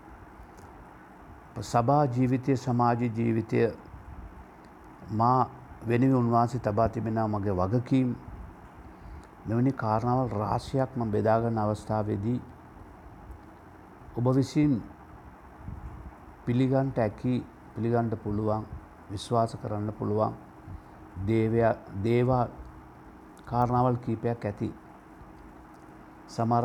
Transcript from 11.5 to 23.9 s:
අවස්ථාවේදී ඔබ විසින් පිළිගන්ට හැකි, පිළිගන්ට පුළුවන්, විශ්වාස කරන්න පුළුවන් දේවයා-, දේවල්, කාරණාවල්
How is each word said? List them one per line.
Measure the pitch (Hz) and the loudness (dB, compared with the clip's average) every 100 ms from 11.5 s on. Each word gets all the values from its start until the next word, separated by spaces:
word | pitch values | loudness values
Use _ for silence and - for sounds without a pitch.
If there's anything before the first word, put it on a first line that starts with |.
| 110 | 0
අවස්ථාවේදී | 104 107 - 107 104 104 110 123 - - - - - - - - - - - - - - - - - - | 0 -2 -2 -2 -2 -2 -2 -4 -6 -18 -20 -20 -20 -20 -20 -20 -18 -18 -20 -20 -20 -20 -20 -20 -10 -2
ඔබ | 123 | 2
විසින් | 131 127 151 147 113 - - - - - - - - - - - - - - - - | 2 2 2 2 2 -4 -16 -20 -20 -20 -20 -20 -18 -16 -14 -14 -14 -16 -18 -20 -10
පිළිගන්ට | - 120 131 135 135 123 | -2 2 2 2 0 0
හැකි, | 110 - 127 123 - - - | -2 -2 -2 -2 -4 -16 -14
පිළිගන්ට | - 117 117 113 107 | -6 0 0 0 -4
පුළුවන්, | 104 104 107 107 107 - - - - | -4 -2 0 -2 -6 -14 -16 -20 -12
විශ්වාස | 98 - 120 113 - | -12 0 2 2 -2
කරන්න | 117 107 107 - | -6 -4 -6 -4
පුළුවන් | 110 107 107 - - - - - - - - - 98 | -2 0 0 -2 -16 -20 -16 -16 -18 -20 -16 -6 0
දේවයා-, | 113 110 117 113 - - 98 | 2 2 4 2 2 -6 -4
දේවල්, | 110 120 123 123 110 - - - - - - - - - | 2 4 4 2 0 -6 -18 -18 -20 -20 -20 -20 -20 -20
කාරණාවල් | - 120 123 123 127 | -4 2 4 4 4